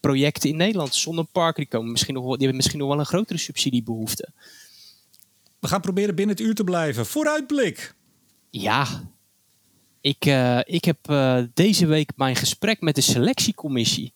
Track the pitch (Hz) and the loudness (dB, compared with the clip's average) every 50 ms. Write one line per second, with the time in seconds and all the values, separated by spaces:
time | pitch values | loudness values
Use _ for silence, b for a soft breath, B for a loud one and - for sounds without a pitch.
0 | _ 139 139 135 139 147 151 - - 151 147 156 170 202 226 196 156 135 - - | _ 2 2 4 2 0 0 0 -2 -2 0 2 0 0 0 0 -2 -2 -2 -4
1 | - - 165 165 165 156 _ 190 170 165 156 - 147 - - 117 113 117 117 110 | -4 -4 -4 -4 -4 -2 _ 0 2 2 0 -2 -6 -4 -4 -4 -4 -2 -2 -4
2 | - - 135 131 123 123 131 127 139 131 131 131 131 - - 151 143 139 143 147 | -2 -2 -4 -6 -4 -4 -2 2 2 2 2 2 0 0 0 0 -2 0 0 0
3 | 147 - - 175 214 - 190 165 - - 151 - - 143 127 123 113 113 117 113 | 0 0 0 -2 -2 -2 -4 -6 -6 -8 -4 -2 -2 0 0 0 -2 -2 -6 -6
4 | 110 110 - - - - - B B B B B B B B B B B B B | -4 -6 -6 -6 -8 -14 -16 B B B B B B B B B B B B B
5 | B B B _ - _ _ _ _ _ _ _ - 131 - 202 - 202 185 185 | B B B _ -20 _ _ _ _ _ _ _ -4 -2 -2 -2 -2 -2 -2 0
6 | 202 208 190 156 196 208 208 170 220 220 220 208 220 180 180 170 165 151 131 110 | 0 0 0 0 0 0 0 0 0 -2 0 0 0 0 0 0 0 0 0 -2
7 | 117 - - 294 311 302 302 302 285 - 294 285 254 185 - - - - - _ | -4 -2 -2 0 0 0 0 0 -2 -2 0 0 0 0 -2 -6 -12 -16 -16 _
8 | _ _ _ _ _ _ _ _ _ _ - 110 98 107 107 127 139 123 - - | _ _ _ _ _ _ _ _ _ _ -10 -6 -2 0 2 2 2 0 -4 -8
9 | - - _ _ _ _ _ _ _ _ _ _ _ _ _ _ _ _ _ _ | -10 -14 _ _ _ _ _ _ _ _ _ _ _ _ _ _ _ _ _ _
10 | _ 139 139 _ - 147 139 131 127 123 123 123 127 - 175 170 - - 160 - | _ -2 -2 _ 2 4 4 4 4 4 2 2 0 0 -2 -2 0 0 -2 -2
11 | _ - 147 143 135 131 127 127 123 120 - - 170 214 208 - 180 156 151 156 | _ -2 0 2 2 4 2 2 0 -2 0 2 2 4 4 4 4 4 4 2
12 | 151 - - - 139 131 127 - - - - - - 196 170 - - 160 143 - | 2 -2 -2 -2 -2 0 0 0 -2 -2 -4 -2 0 -2 -2 0 0 0 0 2
13 | 135 - - 123 120 185 262 - - - 214 - - 151 135 123 113 107 - - | 2 2 2 2 2 2 2 0 0 -2 -2 -4 -6 -4 0 0 0 0 0 -2
14 | - 123 _ | -4 -8 _